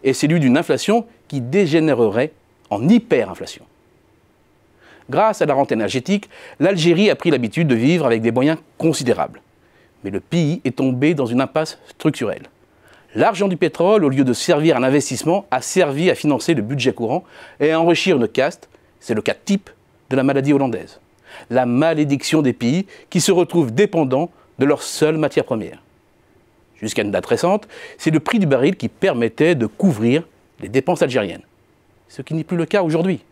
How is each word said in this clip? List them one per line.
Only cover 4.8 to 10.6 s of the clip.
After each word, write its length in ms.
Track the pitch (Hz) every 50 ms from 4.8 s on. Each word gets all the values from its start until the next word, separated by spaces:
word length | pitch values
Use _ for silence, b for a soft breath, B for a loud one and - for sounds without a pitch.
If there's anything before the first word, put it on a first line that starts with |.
| b b b b b -
Grâce 320 | 127 156 208 220 202 -
à 40 | 170
la 80 | 151 139
rente 180 | 135 139 -
énergétique, 580 | 135 110 107 98 92 131 123 - 202 202 - B B B B B B B
l'Algérie 500 | 139 185 202 175 156 170 170 170 214 202
a 60 | 147
pris 160 | - - 175
l'habitude 360 | 147 135 120 107 - 170 175
de 80 | 147 123
vivre 300 | 110 117 143 175 170 151
avec 160 | 123 117 113
des 100 | 110 117
moyens 260 | 113 127 131 151 160 160 - _ _
considérables. 640 | _ - 165 147 - 139 123 107 - 71 - - - _ _ _ b b b b b b b b _ -
Mais 80 | 98
le 80 | 95 95
pays 400 | - _ 151 175 165 143 160 -